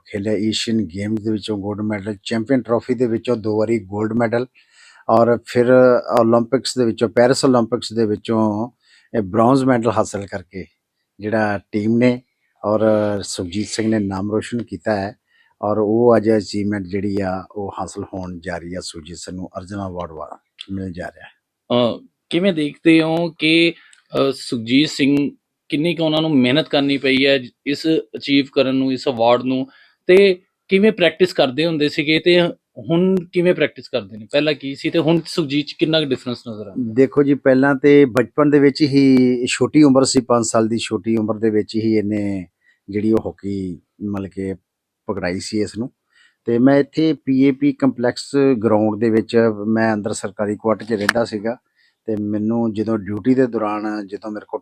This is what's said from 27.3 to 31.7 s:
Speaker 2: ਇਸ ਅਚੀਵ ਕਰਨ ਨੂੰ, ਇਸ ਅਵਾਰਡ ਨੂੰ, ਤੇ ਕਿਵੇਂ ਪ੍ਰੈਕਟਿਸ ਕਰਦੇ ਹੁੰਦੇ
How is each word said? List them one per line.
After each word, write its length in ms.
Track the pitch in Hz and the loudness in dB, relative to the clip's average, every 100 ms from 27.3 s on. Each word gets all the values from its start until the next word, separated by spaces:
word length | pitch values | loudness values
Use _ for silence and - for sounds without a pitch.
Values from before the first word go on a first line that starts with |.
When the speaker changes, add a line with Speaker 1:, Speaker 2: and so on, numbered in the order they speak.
| 139 120 _ 135 | 2 -2 _ -6
Speaker 2:
ਇਸ 200 | 143 160 156 - 127 | -4 0 0 -2 -12
ਅਚੀਵ 300 | - 139 135 | 0 0 2
ਕਰਨ 220 | 143 131 | -2 -2
ਨੂੰ, 180 | 131 135 | 0 -2
ਇਸ 160 | 127 151 | -2 -4
ਅਵਾਰਡ 340 | 117 117 120 | 0 2 2
ਨੂੰ, 240 | 127 131 131 _ _ _ - | 2 -2 -4 _ _ _ 4
ਤੇ 360 | 185 202 185 _ _ - | 6 6 2 _ _ -2
ਕਿਵੇਂ 240 | 190 214 | 2 2
ਪ੍ਰੈਕਟਿਸ 400 | 185 170 - 180 | 4 0 2 0
ਕਰਦੇ 340 | - 139 127 | 2 0 0
ਹੁੰਦੇ 220 | 165 | -2